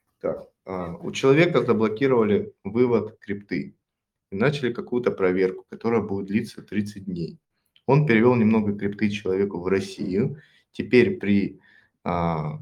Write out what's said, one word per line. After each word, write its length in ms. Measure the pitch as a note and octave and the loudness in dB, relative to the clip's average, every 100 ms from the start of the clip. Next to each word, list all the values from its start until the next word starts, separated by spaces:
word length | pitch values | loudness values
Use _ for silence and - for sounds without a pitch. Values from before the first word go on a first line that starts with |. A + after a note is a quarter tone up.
| _ _ | _ _
Так, 280 | F2+ - - _ - | -6 -6 -10 _ -10
а, 300 | F#2 E2+ E2+ | -8 -8 -10
у 140 | - | -10
человека 500 | G2+ C3+ D3 F3 D3 | 0 4 4 4 2
заблокировали 880 | A#2+ G#2+ A2 - C3+ B2 G#2 G2 - - | 2 2 0 0 0 2 2 0 -2 -10
вывод 540 | G2 A2+ B2 A2+ G#2 - | -4 0 2 2 -2 -10
крипты 580 | - G2 - F#2+ - - _ _ _ _ _ | -12 -12 -8 -8 -8 -14 _ _ _ _ _
и 60 | G2 | -2
начали 360 | C3 D3 A#2+ | -2 0 -4
какую-то 380 | A2 - A#2+ G#2 | -6 -6 -4 -2
проверку, 540 | G2+ F#2+ F#2 F#2 F#2 - | 0 0 2 0 -2 -14
которая 300 | - A2+ A#2 | -8 -2 -2
будет 240 | G2 G2 F#2+ | -2 -6 -4
длиться 360 | G#2 A2 - | -4 -4 -10
тридцать 420 | - G#2 G#2 G2 F#2 | -8 -6 -6 -8 -10
дней. 320 | F2 E2 - _ _ _ _ - | -8 -8 -12 _ _ _ _ 2
Он 200 | C#3+ D3 | 4 4
перевёл 300 | A2 A#2+ B2 | 4 6 4
немного 400 | A2 A2+ G2+ G2+ | 4 2 0 -2
крипты 320 | G2+ G2+ G#2+ | -4 -2 -2
человеку 480 | G2+ F#2+ F#2+ G2+ E2+ | -2 -2 0 -2 -4
в 80 | F#2 | -2
Россию. 680 | F#2+ G2 - - F#2+ C#3+ - - _ _ | -2 -2 -6 -4 -2 -2 -4 -16 _ _
Теперь 440 | - - B2 G2+ G2 | -10 2 4 4 2
при, 400 | G2+ G2+ F2+ - _ _ _ _ | 0 2 0 -6 _ _ _ _
а, 540 | F2 F2 E2+ D#2+ D#2 D2+ | -4 -2 -2 -2 -4 -8